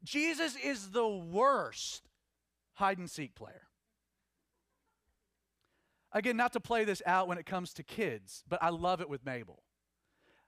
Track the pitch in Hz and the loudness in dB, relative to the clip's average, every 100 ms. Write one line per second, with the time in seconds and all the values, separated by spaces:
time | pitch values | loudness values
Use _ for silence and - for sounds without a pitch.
0 | - 294 330 302 320 254 277 247 196 233 | -4 0 2 2 -2 -2 -2 -2 -2 2
1 | 226 196 165 190 269 247 127 - - - | 2 0 -2 4 6 4 0 -6 -8 -10
2 | - _ _ _ _ _ _ - 196 190 | -14 _ _ _ _ _ _ 0 0 0
3 | 175 - 131 - 107 - - _ _ _ | -4 -8 -10 -10 -18 -18 -20 _ _ _
4 | _ _ _ _ _ _ _ _ _ _ | _ _ _ _ _ _ _ _ _ _
5 | _ _ _ _ _ _ _ _ _ _ | _ _ _ _ _ _ _ _ _ _
6 | _ 208 233 233 247 226 - 233 208 185 | _ 0 2 2 2 0 0 2 2 0
7 | 175 185 180 175 - 185 175 - - - | 4 4 2 -2 -4 -6 -6 -12 -10 -4
8 | 185 110 - - - 175 165 165 175 175 | -2 -4 -10 -14 -4 0 0 2 0 0
9 | 147 139 135 123 95 - _ _ _ _ | -2 -8 -6 -8 -10 -18 _ _ _ _
10 | _ _ _ _ | _ _ _ _